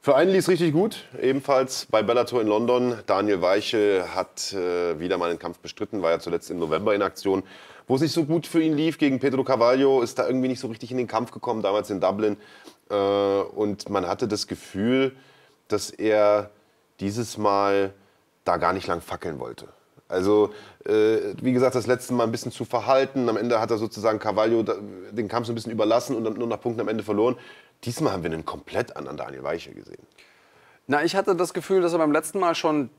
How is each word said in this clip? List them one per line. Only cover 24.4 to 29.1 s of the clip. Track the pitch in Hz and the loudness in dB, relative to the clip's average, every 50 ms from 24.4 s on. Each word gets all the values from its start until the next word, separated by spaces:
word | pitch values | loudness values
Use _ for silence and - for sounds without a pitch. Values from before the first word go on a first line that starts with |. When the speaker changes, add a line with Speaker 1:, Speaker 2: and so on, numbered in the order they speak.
| 110 110 117 113 110 | 2 4 2 2 2
Speaker 1:
da, | 95 104 92 107 101 98 92 92 104 | 0 -2 -4 -6 -14 -14 -16 -16 -10
den | 104 110 113 | -6 -6 -6
Kampf | 95 110 117 120 | -2 -2 -4 -4
so | 113 | -4
ein | 117 | -6
bisschen | 113 107 120 | -6 -6 -6
überlassen | 120 110 110 107 113 123 127 - 135 | -2 0 2 2 2 2 0 -2 -4
und | 113 113 | -4 -2
dann | 110 110 | -4 -4
nur | 101 120 | -4 -4
nach | 117 113 104 | -4 -6 -4
Punkten | - 123 113 113 | -4 -6 -4 -4
am | 107 | -4
Ende | 101 110 113 98 | -4 -4 -4 -2
verloren. | 107 104 104 107 123 127 - - - - - - _ _ _ - | -2 0 2 2 2 0 -2 -10 -20 -20 -20 -20 _ _ _ -8
Diesmal | 120 120 - 156 123 | -8 -4 -2 -2 -2
haben | 98 95 80 | -2 -2 -4
wir | 85 | -4
einen | 80 80 80 | -4 -4 -6
komplett | - - 76 - - - 98 120 - - | -8 -10 -10 -12 -6 -6 -6 -6 -4 -8
anderen | - 73 65 | -12 -12 -12